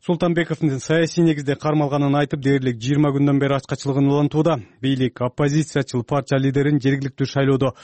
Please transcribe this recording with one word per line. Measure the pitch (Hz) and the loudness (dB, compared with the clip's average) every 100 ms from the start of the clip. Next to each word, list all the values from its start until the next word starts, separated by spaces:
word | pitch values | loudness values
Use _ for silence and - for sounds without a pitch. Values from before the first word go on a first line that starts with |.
| - | -4
Султанбековдун | 175 180 170 165 156 156 135 | -2 0 0 -2 -2 -2 -2
саясий | - 160 160 170 | 0 0 0 2
негизде | 165 147 143 135 | 2 2 -2 -2
кармалганын | 151 151 147 143 139 143 | -2 0 0 0 0 0
айтып, | 147 151 | 0 -2
дээрлик | 135 139 127 117 | 0 2 0 -4
жыйырма | 120 143 147 139 | -2 2 2 2
күндөн | 143 139 | 2 2
бери | 139 139 | 2 -2
ачкачылыгын | - 139 135 135 139 | -4 -6 -2 0 2
улантууда. | 143 147 151 160 143 98 _ | 2 0 2 0 0 -6 _
Бийлик | 131 135 127 - | -4 0 -2 -2
оппозициячыл | 123 - 143 151 151 143 135 123 | -6 0 0 0 0 -2 -2 -4
партия | 113 143 127 139 | -2 -4 0 0
лидерин | 139 135 143 147 | 0 2 2 2
жергиликтүү | 135 139 135 - 135 | 0 -2 -4 -4 -4
шайлоодо | 139 139 135 131 - | 0 2 2 0 -4